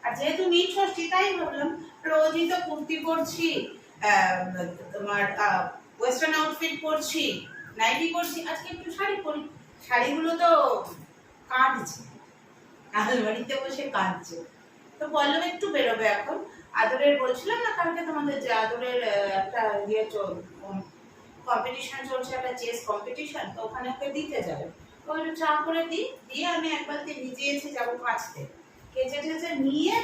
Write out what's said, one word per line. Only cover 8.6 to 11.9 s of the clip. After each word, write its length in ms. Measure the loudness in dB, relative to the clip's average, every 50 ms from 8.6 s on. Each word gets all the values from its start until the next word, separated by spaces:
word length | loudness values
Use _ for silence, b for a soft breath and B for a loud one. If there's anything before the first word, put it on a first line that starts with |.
| -8 -10 -12
একটু 160 | -10 -10 -10
শাড়ি 260 | -4 -2 -2 0 0
পরি। 320 | -2 -4 -4 -4 -4 -6 -10 -14 -18 -20 -20 -20 -20 -2 2
শাড়িগুলো 500 | 2 4 4 4 2 0 0 0 2 4
তো 120 | 8 8 8 8 8 6 2 0 -2 -8 -12 -14 -18 -20 -20 -20 -20 -20 -20 -20 -10 -2
কাঁদছে, 540 | 4 4 6 6 4 0 -4 -6